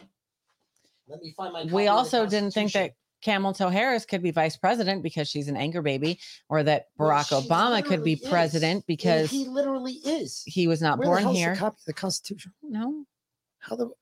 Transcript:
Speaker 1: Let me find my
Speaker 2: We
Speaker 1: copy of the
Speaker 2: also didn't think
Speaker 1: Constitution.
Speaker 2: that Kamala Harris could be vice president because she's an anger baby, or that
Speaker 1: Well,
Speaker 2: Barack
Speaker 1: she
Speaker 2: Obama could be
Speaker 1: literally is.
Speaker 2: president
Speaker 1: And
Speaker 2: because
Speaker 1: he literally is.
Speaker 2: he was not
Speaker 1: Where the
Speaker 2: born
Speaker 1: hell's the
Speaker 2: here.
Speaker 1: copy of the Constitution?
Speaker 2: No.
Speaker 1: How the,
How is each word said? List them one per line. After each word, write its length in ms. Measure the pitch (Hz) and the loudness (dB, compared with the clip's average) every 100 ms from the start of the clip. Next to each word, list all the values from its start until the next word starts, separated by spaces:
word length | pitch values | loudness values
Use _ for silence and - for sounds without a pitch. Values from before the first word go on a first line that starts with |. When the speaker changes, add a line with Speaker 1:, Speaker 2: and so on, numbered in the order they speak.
| - _ _ _ _ _ _ _ _ _ _ | -20 _ _ _ _ _ _ _ _ _ _
Speaker 1:
Let 120 | 156 | -18
me 120 | 165 - | -16 -10
find 160 | 185 | -10
my 100 | 170 | -8
Speaker 2:
We 40 | 160 | -2
Speaker 1:
copy 80 | 185 | 2
of 20 | |
the 80 | 208 | 4
Speaker 2:
also 340 | 214 247 247 214 | 4 4 2 2
didn't 260 | 208 202 | 0 0
think 200 | 202 208 | 0 0
Speaker 1:
Constitution. 220 | 202 185 - _ _ | 0 -2 -6 _ _
Speaker 2:
that 100 | - | -2
Kamala 400 | 202 196 190 190 | 0 0 0 0
Harris 320 | 185 254 240 | 2 2 0
could 180 | - 190 | -2 -2
be 80 | 175 | 0
vice 240 | 165 160 - | 2 0 2
president 480 | 185 233 190 196 | 0 2 0 -2
because 240 | 160 160 147 | -4 -4 -4
she's 180 | 147 143 | -4 -4
an 100 | 139 | -2
anger 240 | 143 170 | -2 -2
baby, 380 | 147 135 151 175 - - _ | -2 0 -2 -4 -10 -20 _
or 160 | 156 | 0
that 220 | 147 147 - - | 2 2 -2 -2
Speaker 1:
Well, 120 | 156 | 2
Speaker 2:
Barack 180 | 143 147 | 2 2
Speaker 1:
she 200 | 139 131 | 0 2
Speaker 2:
Obama 360 | 165 233 226 | 2 4 2
could 180 | 294 180 | 0 0
be 140 | 156 156 | 0 -2
Speaker 1:
literally 60 | |
is. 40 | 262 | 0
Speaker 2:
president 460 | 180 165 156 160 196 | 2 2 2 0 0
Speaker 1:
And 80 | - | -2
Speaker 2:
because 420 | 160 180 160 156 | -2 2 2 2
Speaker 1:
he 140 | 269 262 | -2 -4
literally 460 | 262 277 269 254 254 | -2 -2 -2 -6 -8
is. 380 | 285 320 147 - - | -4 -4 -4 -10 -6
Speaker 2:
he 200 | 185 170 | 0 2
was 160 | 160 | 2
not 160 | 160 131 | 2 2
Speaker 1:
Where 80 | 135 | 2
the 40 | |
Speaker 2:
born 100 | 180 | 2
Speaker 1:
hell's 120 | 202 180 | 2 2
the 20 | |
Speaker 2:
here. 140 | 170 | 0
Speaker 1:
copy 220 | 190 214 - | 0 -2 -4
of 40 | - | -10
the 60 | |
Constitution? 600 | - 190 - - 202 180 _ | -6 -4 -6 -8 -14 -14 _
Speaker 2:
No. 440 | 302 214 233 302 285 _ _ _ _ _ | -10 -6 -6 -8 -12 _ _ _ _ _
Speaker 1:
How 160 | - 226 | -12 -8
the, 120 | 240 - | -8 -10